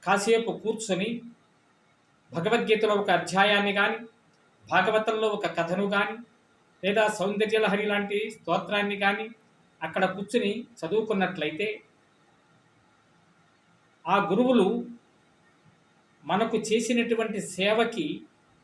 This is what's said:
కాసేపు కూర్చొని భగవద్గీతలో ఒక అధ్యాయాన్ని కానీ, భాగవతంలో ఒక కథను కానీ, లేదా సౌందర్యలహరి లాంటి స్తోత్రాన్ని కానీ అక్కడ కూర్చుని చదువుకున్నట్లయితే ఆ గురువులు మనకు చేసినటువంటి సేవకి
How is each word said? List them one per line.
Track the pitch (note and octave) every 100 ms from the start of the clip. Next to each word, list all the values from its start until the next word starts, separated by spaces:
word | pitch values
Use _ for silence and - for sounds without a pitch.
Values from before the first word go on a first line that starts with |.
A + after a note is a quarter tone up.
కాసేపు | F3+ G3 A3 A3+ A3+
కూర్చొని | E3 G#3+ A3+ - F3+ A3 A#3+ - - _ _ _ _ _ _ _ _ _
భగవద్గీతలో | E3 F#3 A#3 G3+ G#3+ G#3+ G3+
ఒక | G3
అధ్యాయాన్ని | F3 - F#3 G#3 G3+ G3+
కానీ, | G3+ G#3+ A3+ - _ _ _ _ _ -
భాగవతంలో | E3+ G3+ G#3+ A3 A3 A3
ఒక | G3+ E3+
కథను | - E3 F#3 G3
కానీ, | G3+ G#3 A3+ - _ _ _ _ _ F#3
లేదా | G#3 -
సౌందర్యలహరి | - F#3+ G3+ G#3+ A3 G#3 G3+ G#3
లాంటి | G3+ G3+ G3+ A3+
స్తోత్రాన్ని | - - F#3 F#3 G#3 G3+ G3+
కానీ | G3 G#3 A3 - _ _ _ -
అక్కడ | D#3+ G3 F#3
కూర్చుని | G3 G3+ A#3+ G3+ A3+
చదువుకున్నట్లయితే | - - E3 G#3+ G#3+ G3 F3+ D#3 D#3 D#3 G#3 A3 _ _ _ _ _ _ _ _ _ _ _ _ _ _ _ _ _ _ _ _ _ _ E3
ఆ | G3
గురువులు | E3+ G3+ B3+ A#3+ F3+ A#2+ - - _ _ _ _ _ _ _ _ _ _ _ _ C#3+
మనకు | F#3+ A#3 A3+
చేసినటువంటి | - A3+ A#3+ A#3+ A#3 A3 A3 G#3
సేవకి | - - G3 A3 A3+ - D#3 - - _ _ _